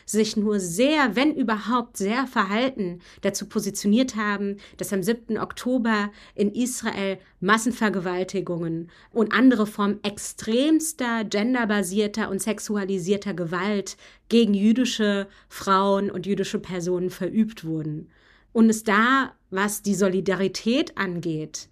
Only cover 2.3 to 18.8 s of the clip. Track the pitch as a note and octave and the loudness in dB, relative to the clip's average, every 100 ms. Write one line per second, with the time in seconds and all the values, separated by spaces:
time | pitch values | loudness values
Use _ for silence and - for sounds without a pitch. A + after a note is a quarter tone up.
2.3 | A#3 F#3+ G#3+ C4 B3+ F3+ F3 - - G3 | -2 0 0 0 -2 -6 -6 -16 -4 -4
3.3 | G3+ G3+ A3 G3+ G3 G#3 A3 C4 G#3+ G#3 | -4 -4 -4 -4 -2 2 4 2 -2 -4
4.3 | G3+ G3+ G3+ - - F3+ G3 F3+ A#3 - | -2 -4 -6 -12 -10 -4 -2 0 -2 -2
5.3 | A3 - - A#3+ B3+ A3+ G#3+ G#3 - - | -4 -4 -6 -2 0 2 0 -2 -8 -12
6.3 | - G#3 G#3 B3 - A3+ - G3 F#3 - | -2 -2 0 -4 -2 -6 -4 -4 -6 -10
7.3 | - F3+ A3 B3 A3+ G#3+ F#3 F3+ F3+ F#3 | -4 2 2 2 0 0 0 -2 -4 -4
8.3 | F#3+ E3+ E3+ E3 E3 E3+ - - A#3+ G#3 | -4 -4 -4 -4 -6 -8 -18 -6 -2 2
9.3 | G#3 C4 A#3 G#3+ - G3+ G#3 G#3 G#3 - | 6 6 6 0 0 -2 -2 -6 -8 -12
10.3 | - G#3+ A#3 D4 D#4 D#4 - B3 A#3 G#3 | -10 -2 2 4 2 0 -4 -4 -2 -2
11.3 | G3+ A3+ B3+ A3 G#3 F3 G3 G#3 G#3+ G#3 | -2 0 0 0 0 0 0 0 -2 -4
12.3 | G3 A3+ G#3+ - G#3 F#3+ G3 E3+ G3+ G3+ | -4 -4 -4 -4 -4 -2 -2 0 -2 -2
13.3 | E3+ E3 F3 G3 G#3 F#3+ - - - - | -4 -4 -2 -2 -2 -4 -12 -20 -16 2
14.3 | A3+ A3 G3+ G#3+ A#3 A#3 - G#3 G3+ G3 | 4 4 4 4 4 2 0 0 0 -4
15.3 | - _ - - F#3+ G3 G3 G3+ F#3 F3 | -14 _ -6 2 4 4 2 0 -4 -4
16.3 | G3 F#3+ G#3 G3+ F#3 E3+ F3+ F3+ - F3+ | -2 -2 -4 -6 -6 -2 -2 -2 -4 -2
17.3 | G#3+ A3 - D#3+ D#3+ D#3 D3+ - _ _ | 0 0 -2 -6 -4 -4 -8 -12 _ _
18.3 | _ _ A#3 A3+ A3 | _ _ 4 4 4